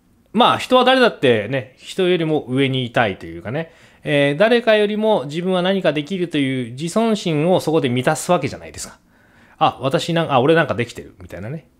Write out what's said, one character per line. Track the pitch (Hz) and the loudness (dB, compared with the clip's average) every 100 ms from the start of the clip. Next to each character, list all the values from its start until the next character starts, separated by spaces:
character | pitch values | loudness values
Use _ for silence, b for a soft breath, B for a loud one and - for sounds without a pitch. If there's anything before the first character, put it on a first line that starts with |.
| _ _ _ | _ _ _
ま | 208 208 | 2 2
あ、 | 165 | 2
人 | - 254 | 2 2
は | |
誰 | 247 262 | 4 4
だ | 226 | 2
っ | - | 2
て | 127 110 104 | 2 2 0
ね、 | 135 113 _ | -4 -6 _
人 | - - 180 | -10 -2 0
よ | |
り | 180 160 | 0 0
も | 151 120 | -2 -2
上 | 131 135 | 0 0
に | 131 | 0
い | 120 | -2
た | 131 110 | 0 0
い | 90 | -2
と | |
い | 85 85 | -12 -12
う | |
か | 98 | -8
ね、 | 143 165 b b b | -8 -8 b b b
え | 151 147 143 | -2 2 2
ー、 | 147 | 2
誰 | 220 240 | 2 4
か | 233 214 | 4 2
よ | 208 | 2
り | 214 | 0
も | 220 196 | 0 0
自 | 139 156 | -2 -4
分 | 180 | -2
は | 185 | 0
何 | 185 196 | 0 0
か | 170 | 0
で | 151 | -2
き | 147 190 | -4 -4
る | 170 | -2
と | 147 | -2
い | 135 131 117 | -2 -2 -6
う | |
自 | 127 165 | -8 -4
尊 | 214 226 208 | -2 0 -2
心 | 175 151 165 | -2 0 2
を | 170 | 0
そ | - | 2
こ | 160 | 0
で | 139 | 0
満 | 123 | 0
た | 160 156 | 0 0
す | - | 0
わ | 175 | 0
け | - | -2
じ | |
ゃ | 85 | -8
な | 80 | -14
い | |
で | - | -16
す | - | -16
か。 | - _ b b b b - | -18 _ b b b b -2
あ、 | 147 - | 0 0
私 | - 160 - | -2 -2 -2
な | 165 | 0
ん | 156 | 2
か、 | |
あ、 | 135 | 4
俺 | 139 | 4
な | 165 | 4
ん | 147 | 2
か | |
で | 104 | -2
き | 120 | -4
て | - | -8
る、 | - - | -18 -20
み | 87 | -16
た | 87 | -14
い | |
な | 104 | -12
ね。 | 156 - | -12 -16